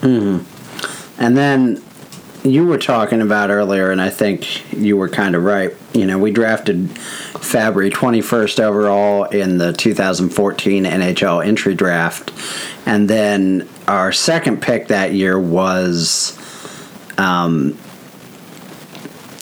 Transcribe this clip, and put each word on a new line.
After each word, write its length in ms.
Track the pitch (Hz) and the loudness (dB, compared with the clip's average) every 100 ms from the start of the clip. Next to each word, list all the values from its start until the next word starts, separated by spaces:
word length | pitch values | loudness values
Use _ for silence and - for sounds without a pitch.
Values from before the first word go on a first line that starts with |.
Mm-hmm. 1200 | 131 120 101 92 87 - - - - - - - | 2 2 2 -2 -4 -14 -16 -12 -10 -12 -16 -2
And 140 | 117 131 | 2 4
then 440 | 143 135 127 - - - - - - - | 4 4 2 0 -8 -20 -20 -20 -20 -4
you 220 | 135 135 175 | 2 4 4
were 100 | 143 | 2
talking 460 | - 120 107 110 | 2 2 2 2
about 260 | 107 104 101 | 2 2 2
earlier, 420 | 104 98 98 95 | 2 2 2 2
and 120 | 95 | 2
I 80 | 95 | 0
think 600 | - 104 92 - - - | 0 0 0 -4 -10 -8
you 240 | - 104 101 | -2 2 2
were 100 | 92 | 2
kinda 320 | - 98 87 | 0 0 2
right. 340 | 92 101 92 - - | 2 0 -2 -6 -4
You 100 | 120 | 0
know, 140 | 95 95 | 2 2
we 120 | 107 | 2
drafted 560 | 104 110 110 - 90 92 | 2 2 0 0 -2 -2
Fabbri 1000 | - - - - - - 120 110 98 98 | -6 -14 -14 -14 -12 -2 0 2 2 0
twenty-first 720 | - 131 113 107 120 107 - | 0 2 2 2 2 2 2
overall 640 | 107 101 104 101 104 101 | 2 2 2 2 2 2
in 320 | 98 101 95 90 | 0 0 0 2
the 140 | 87 | 0
two 200 | 85 113 | 0 0
thousand 360 | 85 95 87 90 | 2 0 0 0
fourteen 540 | - 101 - 101 98 92 | 0 0 0 0 0 0
N 140 | 87 | 0
H 200 | 90 87 | 0 0
L 180 | 98 85 | 0 2
entry 320 | 90 107 98 | 0 0 0
draft. 560 | 87 92 85 82 - - - - - - - - | 0 0 0 -2 -4 -12 -12 -10 -10 -10 -8 -2
And 220 | 104 104 | 2 4
then 580 | 110 104 101 95 92 85 - - | 2 2 2 2 0 -4 -8 -2
our 240 | 98 92 | 0 0
second 480 | - - 165 143 110 | 0 0 0 0 -2
pick 260 | - 113 - | 0 -2 0
that 240 | 101 95 | 0 2
year 260 | 98 95 95 | 2 2 2
was, 1000 | 87 85 95 92 92 85 80 - - - - - - - - - - - | 2 2 2 2 0 0 0 -2 -4 -8 -16 -16 -16 -16 -18 -20 -10 -4
um, 580 | 92 87 87 82 69 - - - - - - - - - - - - - - - - - | 0 0 2 0 0 -4 -12 -20 -20 -20 -20 -20 -20 -20 -18 -20 -20 -18 -16 -18 -18 -8